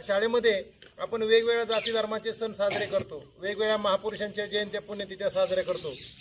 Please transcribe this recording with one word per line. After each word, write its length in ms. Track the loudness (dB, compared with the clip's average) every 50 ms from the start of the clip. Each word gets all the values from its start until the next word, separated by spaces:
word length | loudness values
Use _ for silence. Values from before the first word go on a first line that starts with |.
| -2 0
शाळेमध्ये 560 | 2 2 2 4 4 4 4 4 4 2 0 -6 -14 -20 -20 -20 -12 -8
आपण 220 | -8 -4 -2 0
वेगवेगळ्या 440 | 2 6 6 6 6 6 2 2 2
जाती 260 | 0 0 0 0 0
धर्माचे 420 | 0 0 0 0 -2 -4 -4 -4 -6
सण 200 | -4 -4 -6 -2
साजरे 320 | 0 0 0 0 0 -2
करतो, 480 | 0 -2 -2 -2 -4 -10 -14 -14 -16 -14 -8
वेगवेगळ्या 380 | -6 -4 -2 0 2 2 2 2
महापुरुषांच्या 680 | 2 2 2 2 0 -2 -4 -4 -4 -6 -4 -4 -4
जयंत्या 360 | -2 -2 -2 -2 -2 -4 -8
पुण्यतिथ्या 480 | -8 -8 -8 -8 -8 -8 -6 -2 -2 0
साजऱ्या 340 | 2 2 0 2 2 0 0
करतो. 320 | 0 -2 -4 -4 -8 -8 -10 -12 -16 -16 -16